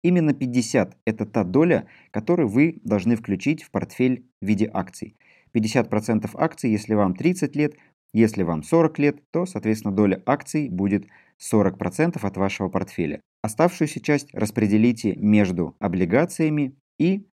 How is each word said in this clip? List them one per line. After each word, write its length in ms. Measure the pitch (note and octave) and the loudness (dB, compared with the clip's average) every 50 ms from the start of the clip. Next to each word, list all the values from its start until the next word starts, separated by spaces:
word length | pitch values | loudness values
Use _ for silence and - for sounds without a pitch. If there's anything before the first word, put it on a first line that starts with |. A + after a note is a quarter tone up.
Именно 320 | - F3 F3+ F3+ D#3+ D3+ C#3 | 2 2 2 4 2 2 0
пятьдесят — 640 | - C3+ B2+ A#2+ B2+ A2+ - - B2+ F#2+ - - _ _ | 0 -4 0 0 -2 -2 2 2 0 0 0 -6 _ _
это 180 | A2+ A2 A2 G#2+ | -6 -4 -4 -6
та 200 | A2 - A#2 G2 | -4 -2 -2 -2
доля, 420 | F2 F#2 C3+ D#3+ F3 D#3 G#2 - - - - _ _ | 2 2 2 4 4 2 0 0 -6 -20 -20 _ _
которую 380 | - G#2+ A2 D#3+ F3 F3+ D3+ G#2+ | -10 -8 -2 -2 0 0 0 0
вы 300 | G2+ B2+ D3+ E3+ - - _ | 2 2 2 2 0 -6 _
должны 320 | A2 G#2+ G2+ F2 A2+ A#2+ | -2 -2 0 2 0 0
включить 460 | A2+ A#2 - G2+ F#2 - C#3 D#3+ D3+ | 0 -2 -4 -4 -2 0 -2 -2 -2
в 80 | - _ | -6 _
портфель 560 | - G2+ F2+ - - - B2+ B2+ B2+ A#2 - _ _ _ | -6 -6 -6 -6 -4 -2 0 0 0 -2 -8 _ _ _
в 40 | - | -2
виде 220 | F#3+ G#2+ F#3+ G#3+ - | 0 2 2 0 -2
акций. 460 | - F3 E3 - - - - - _ _ _ _ _ _ _ _ | -2 -6 -6 -6 -10 -16 -16 -16 _ _ _ _ _ _ _ _
Пятьдесят 360 | _ A#2 G#2+ G#2+ - C3 A2+ - | _ -2 -2 2 0 0 0 2
процентов 480 | - G#2+ A2 - A2+ G#2+ G#2+ G2+ - | -2 -2 0 0 -2 -2 -2 -4 -4
акций, 340 | - D#3 D#3+ - - - A#2+ | -4 -4 -4 -4 -4 -2 -2
если 220 | G#2+ G#2 G#2 - | -2 -2 -2 0
вам 220 | G#2+ G#2 G2+ F#2 F2+ | 0 2 2 0 0
тридцать 420 | - - E3+ F3+ F#3 D3+ C3+ - | 0 0 -2 0 0 -4 -4 -2
лет, 180 | C#3+ D3+ D3 D3+ _ _ _ _ _ _ _ | -2 -2 -2 -4 _ _ _ _ _ _ _
если 300 | - A2 A2+ A2 G#2+ G2+ | 2 2 2 4 2 -2
вам 200 | F2+ E2 E2 D#2 | -2 -2 -2 -4
сорок 360 | D2+ - E3 E3 E3 D#3 D#3 - | -2 2 2 4 4 2 2 0
лет, 240 | C#3+ D3 D3 - _ _ | 0 0 0 -2 _ _
то, 160 | - D#3+ F3+ | -6 -6 -6
соответственно, 480 | F3+ - - - A2 A2 G#2+ - G#2 F#2+ | -4 -8 -4 -2 -2 -2 0 -2 -4 0
доля 280 | G2 G#2 G2 F#2 - _ | 2 2 2 2 0 _
акций 420 | - C3+ D3 - - - D3+ D3 - | -2 -2 -2 -2 -6 -4 -4 -4 -4
будет 380 | F2+ F2+ G2 G2+ G2+ G2 G2 _ _ _ _ _ _ _ | -4 -2 0 0 0 0 -2 _ _ _ _ _ _ _
сорок 400 | - - - G#2+ G2 F#2+ F#2 - | -6 0 2 2 2 2 0 -2
процентов 480 | - - - - D#3 F3 F3 - - | -6 -6 -2 0 -2 -2 -2 -4 -6
от 100 | G2 F#2+ | -6 -4
вашего 320 | F#2 G2 F#2+ - - G2+ F2+ | -2 -4 -4 -2 -4 -6 -4
портфеля. 540 | - F2+ - - - - E2+ D2+ - - _ _ _ _ | -2 -4 -6 -4 -4 -4 -4 -4 -4 -8 _ _ _ _
Оставшуюся 600 | - A2 - - E3 F3+ - - D#3 D3 - B2 | -10 -8 0 0 0 0 2 -2 -4 -4 -4 -6
часть 280 | - - D3 C#3+ D3 _ - | -2 0 0 0 0 _ -6
распределите 840 | - G#2+ G#2 G#2+ - A2 G2 G#2 G#2+ A2 A#2+ A#2 A2+ - G#2 - | -4 -4 -2 0 0 2 4 4 4 4 2 2 0 -2 -4 -4
между 580 | - - G#2 G#2+ G#2+ G#2 F2+ F2+ E2 E2+ C#2+ - _ | 0 2 4 4 4 4 2 0 -2 -4 -6 -6 _
облигациями 960 | - G2 F2 F#2 F#2 E2+ F#2+ C3+ E3 E3+ - - D#3+ D#3 D3+ D3 C#3+ C3 C3+ _ _ _ _ - | -4 -2 0 0 0 2 2 0 0 0 -2 -2 -2 0 0 -2 -4 -4 -6 _ _ _ _ 0
и 280 | D3 F3+ F#3+ G3+ G3 _ _ | 0 0 0 -2 -6 _ _